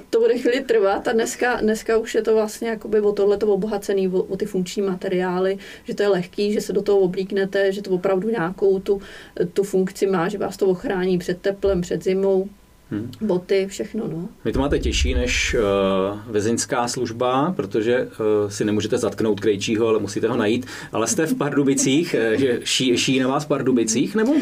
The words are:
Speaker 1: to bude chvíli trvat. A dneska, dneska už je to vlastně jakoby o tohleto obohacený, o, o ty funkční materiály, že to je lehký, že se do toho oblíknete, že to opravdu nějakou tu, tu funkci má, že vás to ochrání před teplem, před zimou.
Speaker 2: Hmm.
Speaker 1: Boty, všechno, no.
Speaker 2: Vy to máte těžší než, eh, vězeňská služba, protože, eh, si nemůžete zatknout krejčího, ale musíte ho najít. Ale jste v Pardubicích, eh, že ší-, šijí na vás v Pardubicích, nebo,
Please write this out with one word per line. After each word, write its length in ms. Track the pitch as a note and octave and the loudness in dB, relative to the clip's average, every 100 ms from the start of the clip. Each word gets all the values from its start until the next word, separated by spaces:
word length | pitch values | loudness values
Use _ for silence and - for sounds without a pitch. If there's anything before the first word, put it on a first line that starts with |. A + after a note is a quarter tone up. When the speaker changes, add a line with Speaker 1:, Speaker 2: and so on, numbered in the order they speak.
| - | 0
Speaker 1:
to 100 | A3+ | 2
bude 180 | A3+ B3 | 4 2
chvíli 220 | - B3+ | 2 0
trvat. 480 | C4 A3+ G3 G3+ A3+ | 2 2 4 2 0
A 40 | |
dneska, 440 | A3+ B3 - B3 B3 | 0 0 0 0 0
dneska 360 | G#3+ A3 - A3 | 0 0 0 0
už 160 | A3+ | 0
je 80 | A#3 | -2
to 120 | G#3+ | 2
vlastně 340 | A3 G#3+ - A#3 | 2 2 -2 -6
jakoby 320 | G#3+ - G#3+ | -6 -2 2
o 120 | G#3 | 2
tohleto 340 | G3+ G3+ G3+ G#3+ | 2 2 2 2
obohacený, 640 | G3 G#3+ G3+ G3+ G3 F#3+ | 2 0 -4 -2 0 0
o, 140 | F3+ | 0
o 140 | - F#3 | -2 -4
ty 100 | G3 | -4
funkční 360 | F#3 F3+ - | -4 -4 -2
materiály, 760 | G3 F#3 G3 F3+ F#3 F3+ F#3 G3 - - | -2 -2 -2 -2 0 0 0 -2 -8 -16
že 100 | - | -8
to 80 | - | -2
je 60 | G3+ | 2
lehký, 440 | F#3+ F3+ - G#3 | 2 0 -2 -2
že 80 | G#3 | 0
se 120 | G#3 | -2
do 100 | G3 | -2
toho 160 | G3 G3+ | 2 4
oblíknete, 760 | F#3 F#3+ F#3+ G#3 G3 G3 G3 | 4 0 -4 -2 -2 0 0
že 100 | G3 | 0
to 80 | G3+ | -2
opravdu 380 | F#3 F#3+ F#3+ G#3+ | -2 0 0 0
nějakou 500 | A3+ E3 F#3+ G3 F#3+ | -2 -2 0 2 2
tu, 220 | F#3+ G3 - - - - F3+ | 0 -2 -4 -18 -10 -4 -4
tu 100 | - | -2
funkci 440 | G3 F#3 F#3 - G3 | 0 0 0 0 0
má, 220 | F#3+ E3+ | 2 0
že 100 | - | -2
vás 180 | G#3 - | -6 -2
to 100 | G3 | 0
ochrání 520 | F3 - F#3+ F#3 F3+ | 0 -2 -2 0 0
před 220 | F3+ F3 | -2 -4
teplem, 400 | G3+ G3 G3 F#3 | -2 0 0 0
před 240 | F3 F3+ | 0 -4
zimou. 440 | F3 F#3+ G3 F#3+ G3 - - _ - | 0 0 2 2 -2 -8 -20 _ -10
Speaker 2:
Hmm. 200 | G#2 A#2+ - | -8 -8 -6
Speaker 1:
Boty, 460 | G#3+ F3+ F3+ G3 G3 | -2 -2 0 0 -2
všechno, 400 | - A3 G#3+ G#3+ | -4 -8 -6 -6
no. 200 | D#3+ F#3+ - | -6 -10 -8
Speaker 2:
Vy 80 | A#2+ | -4
to 60 | G#2+ | 0
máte 200 | C#3+ D3+ | 0 0
těžší 360 | - - - | 0 0 0
než, 420 | B2 B2 - - B2+ | 0 0 0 0 0
eh, 600 | G2+ G2 F#2+ G2 F#2+ G#2 G#2+ | 2 2 2 2 0 -4 -4
vězeňská 580 | G#2 G#2 A2+ - C3 A#2+ | -2 0 0 -2 -2 -2
služba, 640 | C3 A#2 A2 B2 C3+ D#3 F#3 | -2 -4 -2 0 2 0 -2
protože, 380 | G2 A#2 A2 B2 | -2 0 2 0
eh, 540 | - - A2 G#2+ G#2 | 0 -2 0 2 0
si 140 | G2+ | -2
nemůžete 340 | G#2+ G#2 G#2+ A#2+ | 0 0 0 0
zatknout 420 | G#2+ - A2 G2 | -2 0 0 0
krejčího, 480 | A2 G2+ G2+ A2 A#2 | 0 0 0 0 2
ale 100 | A2 | 2
musíte 300 | G2+ G#2+ A2 | 0 -2 -2
ho 80 | B2 | 0
najít. 300 | G#2 B2 B2+ - - | 0 0 -4 -12 -8
Ale 140 | G#2 A2+ | -4 -2
jste 200 | - D#3+ | 0 0
v 80 | |
Pardubicích, 800 | C3 D3 C#3+ C#3 C3+ C#3 C#3 F3 | 0 -2 2 2 2 2 2 2
eh, 220 | B2 A2+ A2 | 0 0 2
že 220 | C3+ A#2 | 2 0
ší-, 340 | - - C3 B2+ | -2 0 2 2
šijí 200 | - C3 | 2 2
na 80 | B2+ | 2
vás 160 | C#3 | 0
v 40 | C#3+ | 0
Pardubicích, 640 | C#3 B2 B2+ A2+ A#2 F3 | 0 2 2 2 0 0
nebo, 200 | G#3 A3 D4+ | 2 2 2